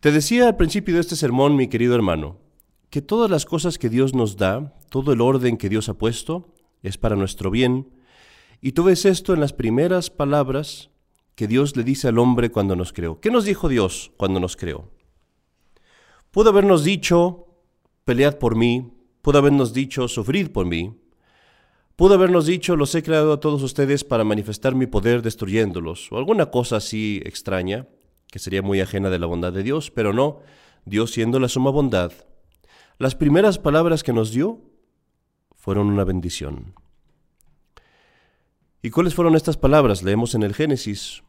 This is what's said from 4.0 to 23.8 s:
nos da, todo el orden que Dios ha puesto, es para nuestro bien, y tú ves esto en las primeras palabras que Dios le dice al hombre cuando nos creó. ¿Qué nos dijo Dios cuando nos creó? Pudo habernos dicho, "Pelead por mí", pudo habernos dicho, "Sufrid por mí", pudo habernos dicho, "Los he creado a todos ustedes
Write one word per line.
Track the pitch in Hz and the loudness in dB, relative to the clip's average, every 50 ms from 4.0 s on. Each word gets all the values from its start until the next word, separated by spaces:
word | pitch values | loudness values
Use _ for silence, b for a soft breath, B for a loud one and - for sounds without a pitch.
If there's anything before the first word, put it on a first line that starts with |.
| 131 135 127 | 0 0 2
nos | 127 117 107 98 | 0 -2 -2 -2
da, | 98 101 92 98 120 147 143 - - - _ | -2 -2 -2 -2 -2 -6 -10 -16 -20 -20 _
todo | - 135 135 147 139 | -8 -6 0 0 2
el | 117 | 2
orden | 117 123 135 135 123 123 113 | 2 2 2 2 0 0 -2
que | 107 - 101 | -2 -4 -2
Dios | 101 110 104 - | -2 -2 -4 -4
ha | 101 | -8
puesto, | - - 113 117 - - - 160 180 175 - _ _ _ _ _ _ _ | -4 -4 -4 -4 -4 -8 -8 -8 -8 -8 -14 _ _ _ _ _ _ _
es | 95 98 - | -12 -10 -6
para | - 113 107 | -4 -2 -2
nuestro | 101 98 95 98 - 95 95 | -2 -2 -4 -6 -6 -6 -4
bien, | 95 117 127 123 123 131 139 - _ b b b b b b b b b b b b b | 0 0 0 0 0 -2 -6 -10 _ b b b b b b b b b b b b b
y | b 135 127 | b -6 -2
tú | - 170 | 2 4
ves | 190 185 170 - | 4 4 4 4
esto | 202 185 170 - - 190 | 2 2 2 0 -2 0
en | 165 | 0
las | 147 143 - | 0 -2 -2
primeras | - - 113 110 123 156 175 185 180 165 - | -4 -4 -2 0 0 0 0 0 -2 -4 -6
palabras | _ - 151 139 143 147 139 131 131 135 151 147 - - - _ _ _ _ _ _ _ _ _ _ | _ -6 -4 -2 0 0 0 -2 -4 -6 -6 -8 -14 -18 -20 _ _ _ _ _ _ _ _ _ _
que | - 110 | -6 -4
Dios | 104 110 127 143 143 139 | 0 2 2 2 0 0
le | 127 117 | -4 -2
dice | 123 135 131 - 131 | -2 -2 -2 -2 0
al | 113 113 | 2 4
hombre | 120 127 123 120 120 117 | 4 4 4 2 0 0
cuando | 117 110 101 98 95 | 0 -2 -2 0 -2
nos | 87 90 87 - | -2 -4 -6 -8
creó. | - 87 82 80 - | -8 -8 -8 -8 -4
¿Qué | - 214 | -4 0
nos | 233 247 214 | 0 2 2
dijo | 202 196 - - 165 | 0 -2 -2 -2 -2
Dios | 135 120 101 92 92 - - - _ _ | 0 0 0 -2 -4 -8 -14 -18 _ _
cuando | - 95 95 95 | -2 -2 0 0
nos | 90 87 - | -2 -4 -6
creó? | - - 87 73 71 85 - - _ _ _ _ _ _ _ _ _ _ _ _ _ _ _ b b b b b b b b b b b b | -8 -10 -10 -10 -10 -12 -18 -20 _ _ _ _ _ _ _ _ _ _ _ _ _ _ _ b b b b b b b b b b b b
Pudo | _ 190 214 220 | _ 4 6 6
habernos | 202 202 196 202 190 165 143 | 6 6 6 6 4 4 4
dicho, | 160 202 175 - - 175 170 170 180 175 - - _ _ _ _ _ _ _ _ _ _ _ _ | 2 0 0 0 2 4 4 4 2 0 -6 -18 _ _ _ _ _ _ _ _ _ _ _ _
"Pelead | - 123 120 135 147 143 143 | -2 0 2 2 2 2 0
por | - 120 113 | -2 0 2
mí", | 110 117 120 120 123 127 120 - _ _ _ _ _ _ | 2 2 2 2 0 -4 -8 -18 _ _ _ _ _ _
pudo | - 139 143 | 4 4 6
habernos | 139 143 143 139 131 117 113 | 6 6 4 4 2 0 0
dicho, | 127 139 135 - - 127 120 | -4 -4 -4 -4 -4 -4 -4
"Sufrid | - - 107 107 135 202 196 - | -4 -6 -4 -2 0 -2 -2 -2
por | - 104 92 | -2 -2 -2
mí", | 90 85 85 85 95 113 _ _ _ _ _ _ _ _ _ _ _ _ _ _ _ _ _ _ _ _ | -2 -2 -4 -4 -6 -10 _ _ _ _ _ _ _ _ _ _ _ _ _ _ _ _ _ _ _ _
pudo | - 175 190 202 | 4 6 6 8
habernos | 190 185 180 180 175 156 | 6 6 4 4 2 2
dicho, | 151 180 175 - - 175 | 2 -2 -2 -2 -2 0
"Los | 160 147 139 - | 0 0 0 -2
he | 165 160 | -4 -2
creado | - 160 156 151 156 151 | 0 0 2 2 2 0
a | 143 | 0
todos | - 156 147 143 139 | 0 -2 -2 -2 -4
ustedes | 131 - - | -6 -2 -2